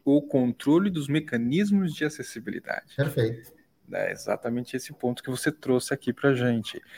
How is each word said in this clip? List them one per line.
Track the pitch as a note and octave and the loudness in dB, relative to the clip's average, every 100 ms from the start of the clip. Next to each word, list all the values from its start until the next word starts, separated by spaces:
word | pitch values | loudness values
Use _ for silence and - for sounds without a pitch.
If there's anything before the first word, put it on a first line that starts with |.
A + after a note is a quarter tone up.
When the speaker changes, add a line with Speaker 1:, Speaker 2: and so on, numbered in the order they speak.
Speaker 1:
o | C#3 C#3+ | 2 2
controle | C#3+ C3+ B2 A#2 C#3 E3 G3+ | 4 2 0 0 2 4 4
dos | E3+ C#3 | 0 0
mecanismos | D3+ D3+ A#2+ A#2+ E3 G#3 G3+ F3+ | -2 0 -2 0 2 4 2 2
de | D3 | -2
acessibilidade. | D3+ D3+ B2 A#2 G2+ - - - - - | -4 -4 -10 -10 -8 -8 -8 -8 -6 -2
Speaker 2:
Perfeito. | C3+ D3 A2+ B2 - - _ _ - | 0 2 0 -2 -12 -20 _ _ -8
Speaker 1:
É | F#2+ F#2+ | -4 -4
exatamente | F#2+ G2 G#2+ A#2+ A#2+ B2 B2+ | -4 -4 -4 -4 -4 -4 -8
esse | - | -8
ponto | D3+ B2 B2 | -4 -4 -2
que | - | -6
você | B2+ D3+ | -2 -2
trouxe | C#3+ C#3 B2+ - | -2 2 2 0
aqui | B2+ - | -2 -2
pra | - C#3+ | 2 2
gente. | B2+ B2 A#2 A2 - - | 4 2 2 -2 -10 -14